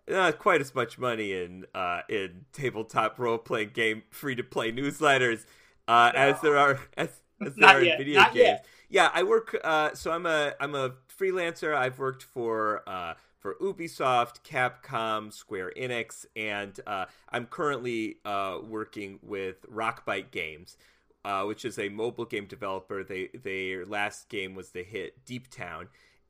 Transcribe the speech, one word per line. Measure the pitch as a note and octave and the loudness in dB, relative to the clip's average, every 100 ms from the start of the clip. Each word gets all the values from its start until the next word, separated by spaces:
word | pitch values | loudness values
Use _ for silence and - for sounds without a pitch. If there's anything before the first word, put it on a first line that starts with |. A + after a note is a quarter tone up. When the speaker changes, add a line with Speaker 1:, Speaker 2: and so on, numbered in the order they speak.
| - | -4
Speaker 1:
not | F3+ F3 - | 0 2 2
quite | G3+ E3 | 4 2
as | C3+ | 2
much | C3 A#2 - | -4 -4 -2
money | B2 A2+ G#2 | -4 -2 -2
in, | F#2+ F2 F2+ - F#2+ | -4 -6 -10 -12 -6
uh, | F2+ F2 - | -4 -4 -4
in | G#2+ F#2+ F2 - | -4 -4 -10 -18
tabletop | - C3+ G2+ A2 B2 G#2+ - | -6 -6 -4 -4 0 0 0
role-playing | A#2+ A2+ - B2 G#2+ B2+ | -2 -2 -2 -4 -2 -2
game | A2+ A2 - | 0 -2 -8
free-to-play | - D3 B2 - - A2+ | -12 -6 -6 -6 -4 -4
newsletters, | A#2 C#3+ C#3 D3+ C3+ B2 A2+ - - _ _ - | -4 -6 0 4 4 4 0 -8 -20 _ _ 4
uh, | A#2+ A#2+ C3+ | 8 8 6
as | C3+ C#3 | 4 4
Speaker 2:
No. | D#3 | 4
Speaker 1:
there | C#3+ | 6
are, | C#3+ C3 - - | 6 4 -2 -6
as, | D#3+ - _ - | -6 -6 _ -12
as | G3+ | -10
there | D3 G3 | 8 10
Speaker 2:
Not | - | 10
Speaker 1:
are | |
Speaker 2:
yet. | F3 D3+ | 8 2
Speaker 1:
in | C#3 | 4
video | D3 | 8
Speaker 2:
Not | A3+ | 8
Speaker 1:
games. | A#3+ | 8
Speaker 2:
yet. | A3+ - - - _ | 6 4 -4 -20 _
Speaker 1:
Yeah, | F#3+ E3 | 4 4
I | E3+ | 4
work, | F#3+ A3+ A3 - | 2 2 0 -4
uh, | D#3 D#3 D3+ | 0 2 2
so | - F3 | -2 -6
I'm | E3 F3 | -4 0
a, | D#3 C#3+ - | 0 0 -2
I'm | C#3+ | -4
a | C#3+ C3 B2+ _ - | -2 -4 -6 _ -6
freelancer. | F#3+ F#3 E3+ E3 E3 D3 | -2 -2 -4 -4 -2 0
I've | C3 C3 | 0 -2
worked | C3 C3 | -6 -6
for, | - B2+ A#2 A2 G#2+ G#2 - | -10 -6 -2 0 0 -2 -4
uh, | F#2 E2+ D#2+ _ _ | -8 -8 -10 _ _
for | G2 - | -12 -6
Ubisoft, | G3 F3+ E3 - C#3 B2 A#2 - | -6 -6 -10 -4 0 2 0 -6
Capcom, | - C#3+ B2 - - A#2+ A2+ G#2+ G#2+ | -8 -2 -2 -4 -8 -4 -2 -4 -6
Square | - - G2 F#2 - | -14 -10 -8 -8 -8
Enix, | B2+ A#2+ A2 - - A2 | -6 -6 -8 -12 -16 -10
and, | G#2+ G2+ G2+ G2 - | -6 -6 -8 -12 -8
uh, | G2 F#2 - _ | -6 -6 -12 _
I'm | A#2+ A#2+ | -8 -8
currently, | - D3+ C3+ B2 A2+ A2 - G#2 | -4 -4 -2 -4 -4 -4 -8 -6
uh, | G2+ G2 F2+ G#2 | -4 -4 -6 -8
working | A2 G#2+ A2+ G2 G2 | -10 -10 -10 -12 -14
with | A2 G2 F#2+ F#2 - | -10 -8 -6 -10 -12
Rockbite | G#2+ A2+ A#2 - G2 F#2 | -6 -6 -6 -6 -6 -6
Games, | F#2+ D#2+ D2+ F2+ - _ _ _ _ | -8 -8 -10 -20 -20 _ _ _ _
uh, | G2+ G2 | -6 -4
which | G#2 A2+ | -4 -6
is | A#2+ A2 | -8 -6
a | G2+ | -6
mobile | G#2 A#2 A2 A#2 | -4 -6 -6 -6
game | G#2+ G2 | -8 -8
developer. | F#2+ G2+ F#2+ - G2 | -10 -8 -8 -8 -10
They, | F#2 F#2+ F#2 | -8 -8 -8
their | A#2+ G2+ F#2+ F#2 F#2 F2+ | -10 -8 -6 -6 -6 -6
last | G#2 G#2 - - | -4 -4 -6 -12
game | G#2 F#2+ F#2+ | -10 -8 -10
was | F2+ | -14
the | F#2 | -12
hit | F2+ G#2 F2 - | -10 -10 -10 -12
Deep | - B2 - | -14 -14 -14
Town, | - F2 D#2+ F#2+ _ _ _ | -14 -12 -12 -16 _ _ _